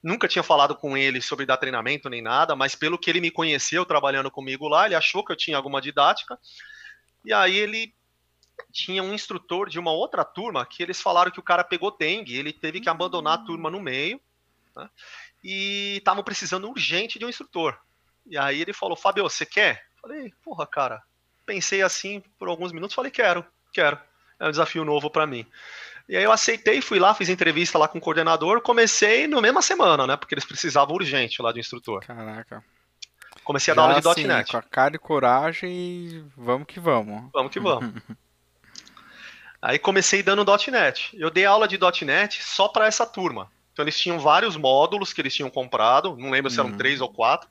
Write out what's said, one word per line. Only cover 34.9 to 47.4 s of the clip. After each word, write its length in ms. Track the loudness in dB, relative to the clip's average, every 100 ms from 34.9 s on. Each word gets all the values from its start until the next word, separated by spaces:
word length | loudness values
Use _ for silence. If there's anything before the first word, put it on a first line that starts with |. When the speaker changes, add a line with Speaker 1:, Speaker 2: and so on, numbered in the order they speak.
| 0
Speaker 2:
e 20 |
coragem 720 | -2 2 4 4 2 -4 -8
e 540 | -8 -8 -10 -12 -16 -18 -10
vamos 300 | -4 -4 -4
que 140 | -4
vamos. 500 | 2 2 0 -10 -6
Speaker 1:
Vamos 200 | -4 -2
que 80 | -2
vamos. 340 | 0 0 -4 -10
Speaker 2:
<laughs> 1600 | -16 -20 _ _ _ _ _ -20 -20 -20 -20 -20 -20 -20 -20 -8
Speaker 1:
Aí 160 | -2 0
comecei 420 | 2 4 4 2
dando 240 | 2 2
dot 240 | 4 4 4
net. 480 | 2 2 0 -10 -4
Eu 140 | 0
dei 160 | 2 6
aula 220 | 6 4
de 100 | 4
dot 260 | 2 2
net 380 | 0 0 0 -4
só 240 | -6 0 2
pra 220 | 4 2
essa 180 | 2 -2
turma. 420 | -2 -4 -4 -12 _ _
Então 120 | -6
eles 120 | -4 -2
tinham 220 | -2 0
vários 380 | 4 4 4 0
módulos 560 | 4 4 4 0 -4
que 80 | -6
eles 120 | -4
tinham 160 | -4 -6
comprado, 680 | -8 -4 2 4 4 2 -8
não 140 | -2
lembro 200 | -2 0
se 80 | -2
eram 120 | -2
Speaker 2:
Uhum. 60 | 0
Speaker 1:
três 240 | -2 -2
ou 80 | -4
quatro. 400 | 0 2 2